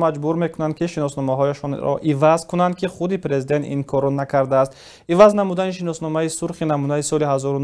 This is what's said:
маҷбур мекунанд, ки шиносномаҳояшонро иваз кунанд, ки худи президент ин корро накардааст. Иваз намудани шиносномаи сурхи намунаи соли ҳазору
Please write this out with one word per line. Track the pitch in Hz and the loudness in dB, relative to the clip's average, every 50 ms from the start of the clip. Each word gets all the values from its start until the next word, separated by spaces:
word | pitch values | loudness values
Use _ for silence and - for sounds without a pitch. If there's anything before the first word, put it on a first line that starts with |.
| 170 | 0
маҷбур | 160 151 143 143 156 165 | 0 0 0 -2 -2 0
мекунанд, | 170 170 160 165 - 160 156 151 - | 0 -2 -2 -2 -4 -4 -4 -2 -2
ки | 170 175 - | -4 -4 -2
шиносномаҳояшонро | 160 147 143 - 143 135 135 131 135 139 143 143 - - 143 139 - 135 139 143 - - 156 | -2 -4 -4 -2 -4 -2 -2 0 2 2 0 0 -2 -6 -6 -6 -4 -2 -2 -2 -2 0 0
иваз | 143 135 151 156 160 170 165 - | 2 4 4 4 4 2 0 -2
кунанд, | - 175 180 180 180 | 0 0 0 0 0
ки | - 196 | -2 -6
худи | 180 - - 170 180 196 185 - | -6 -4 -4 -4 -4 -4 -4 -4
президент | 147 139 139 135 139 147 147 143 120 139 | -2 -2 -2 -2 -2 -2 -2 -2 -4 -6
ин | 139 139 | -6 -4
корро | - - - 139 139 | -2 -2 0 0 0
накардааст. | 139 139 139 135 - 139 131 131 135 135 135 131 - - - - - - _ - | 0 -2 -2 0 0 0 2 2 4 2 2 2 -2 -12 -20 -20 -20 -10 _ 2
Иваз | 170 180 208 208 202 | 6 8 8 8 8
намудани | 208 196 190 180 180 190 190 | 4 0 -2 -2 -2 -2 -4
шиносномаи | 180 180 175 170 160 - 165 156 156 160 165 160 | -4 -4 -6 -6 -6 -4 -4 -4 -2 -2 -2 -2
сурхи | 160 - 175 170 175 - 165 | -4 -6 -6 -6 -6 -4 -2
намунаи | 156 151 143 139 139 147 151 | 0 0 0 0 0 -2 -2
соли | 147 - 160 151 151 | -2 -2 -2 0 0
ҳазору | 143 139 135 135 139 139 139 | 0 0 0 0 -2 -2 -2